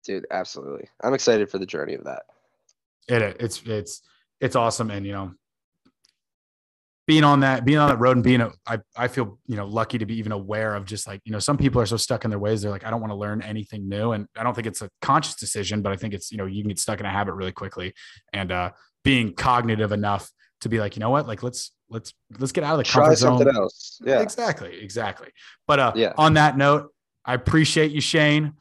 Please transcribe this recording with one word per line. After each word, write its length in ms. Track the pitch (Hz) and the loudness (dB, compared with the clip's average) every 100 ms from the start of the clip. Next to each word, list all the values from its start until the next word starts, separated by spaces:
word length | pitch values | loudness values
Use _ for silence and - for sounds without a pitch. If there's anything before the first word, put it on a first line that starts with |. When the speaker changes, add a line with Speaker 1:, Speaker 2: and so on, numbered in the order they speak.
Speaker 1:
Dude, 220 | - 98 - | -8 -8 -6
absolutely. 580 | 95 92 - 69 69 - _ | -6 -6 -10 -12 -12 -14 _
I'm 120 | 117 | -2
excited 360 | 135 - 113 101 | 2 4 4 2
for 100 | 95 | -4
the 60 | 92 | -6
journey 280 | 76 71 | -6 -6
of 100 | 139 | -8
that. 200 | 69 64 - _ _ _ _ _ _ _ - | -10 -12 -14 _ _ _ _ _ _ _ -2
Speaker 2:
It, 140 | 123 104 95 | 0 0 -4
it's, 200 | 117 - | -6 -6
it's, 380 | 117 107 104 - _ _ _ _ | -6 -6 -6 -16 _ _ _ _
it's 160 | 123 127 | -2 2
awesome. 340 | 117 110 110 | 0 0 -4
And, 160 | 101 98 | -4 -6
you 60 | |
know, 220 | 101 95 - _ _ _ _ _ _ _ _ _ _ _ _ _ _ _ _ - | -8 -10 -14 _ _ _ _ _ _ _ _ _ _ _ _ _ _ _ _ 4
being 200 | 156 147 | 6 8
on 160 | 139 | 6
that, 240 | 135 131 120 | 4 2 4
being 120 | 151 | 4
on 120 | 147 | 4
that 100 | 123 | 4
road 160 | 123 123 | 4 4
and 80 | |
being, 160 | 120 127 | 4 4
a, 120 | 113 - - | 2 -6 -8
I, 140 | 113 _ - | -8 _ -6
I 120 | 123 | -4
feel, 280 | - 110 95 - | -4 -6 -8 -8
you 120 | 107 | -8
know, 80 | 101 | -4
lucky 320 | 110 110 120 | -4 -2 -4
to 80 | 107 | -4
be 120 | 113 | -6
even 120 | 107 | -6
aware 420 | 104 98 107 110 | -8 -6 -4 -4
of 120 | 104 98 | -6 -8
just 200 | 104 - | -10 -10
like, 140 | 98 110 | -14 -8
you 80 | |
know, 60 | 107 | -6
some 180 | 117 143 | -2 2
people 240 | 139 120 | 2 2
are 40 | 107 | 0
so 120 | 113 | -2
stuck 260 | - 120 | -2 -2
in 60 | 117 | -2
their 100 | 104 | -2
ways. 220 | 104 110 | -2 -2
They're 100 | 104 | -2
like, 140 | 98 110 | -6 -6
"I 40 | |
don't 120 | 113 | -6
wanna 160 | 110 101 | -6 -6
learn 240 | 104 107 | -6 -6
anything 480 | 107 110 98 110 98 | -6 -10 -10 -10 -8
new." 240 | 101 113 | -4 -2
And 140 | 107 101 - | -4 -6 -6
I 60 | |
don't 100 | 120 | -4
think 140 | 120 113 | -4 -6
it's 140 | - | -8
a 80 | 101 _ | -14 _
conscious 340 | - 147 147 - | 0 0 0 -8
decision, 460 | 107 107 95 107 | -8 -6 -4 -2
but 100 | 98 | -2
I 60 | 98 | -4
think 160 | 113 | -6
it's, 180 | 101 - | -8 -10
you 60 | 107 | -8
know, 80 | 95 | -8
you 180 | 98 | -6
can 60 | 104 | -6
get 100 | 95 | -4
stuck 220 | - 101 | -4 -4
in 40 | 101 | -4
a 60 | |
habit 220 | 95 98 | -2 -2
really 180 | 92 92 | -4 -8
quickly, 420 | - 98 - 90 - - - _ | -8 -12 -10 -10 -12 -20 -20 _
and, 200 | 101 92 | -8 -4
uh, 180 | 90 87 - _ _ | -2 -4 -8 _ _
being 300 | 139 131 110 | 2 4 2
cognitive 580 | - 135 123 117 107 107 | 0 2 2 2 0 0
enough 400 | 104 104 101 - _ _ _ | 0 0 -2 -6 _ _ _
to 80 | 110 | -4
be 100 | 113 | -2
like, 160 | 104 113 | -4 -4
"You 60 | |
know 80 | 113 | 0
what? 180 | 139 143 | 0 -2
Like, 160 | 104 | -6
let's, 280 | 123 123 - _ _ | -8 -8 -14 _ _
let's, 240 | 113 - _ _ 110 | -14 -14 _ _ -6
let's 140 | 131 | -4
get 100 | - | -2
out 80 | 147 | 0
of 40 | 156 | 0
the 80 | 127 | 2
Speaker 1:
Try 180 | - | 4
Speaker 2:
comfort 140 | 151 156 | 6 6
Speaker 1:
something 280 | 123 123 139 | 6 6 4
Speaker 2:
zone." 80 | 120 | 4
Speaker 1:
else. 420 | 95 - - - | -2 -6 -20 -8
Yeah. 200 | - 131 | 0 0
Speaker 2:
Exactly. 600 | 214 - 226 - 98 90 | 0 -2 -4 -4 -8 -14
Exactly. 460 | 104 107 104 - - _ - _ - | -10 -6 -6 -8 -18 _ -20 _ 2
But, 120 | 143 | 4
uh, 120 | 127 110 | 4 2
Speaker 1:
Yeah. 160 | 110 - | 0 4
Speaker 2:
on 180 | 156 151 | 6 8
that 200 | 151 135 | 6 6
note, 380 | 143 147 147 _ _ _ - | 4 4 0 _ _ _ -4
I 80 | |
appreciate 580 | 123 - 160 151 170 156 | -2 2 4 4 4 2
you, 80 | 147 | 0
Shane. 540 | - 160 151 151 151 - | 0 4 4 4 0 -6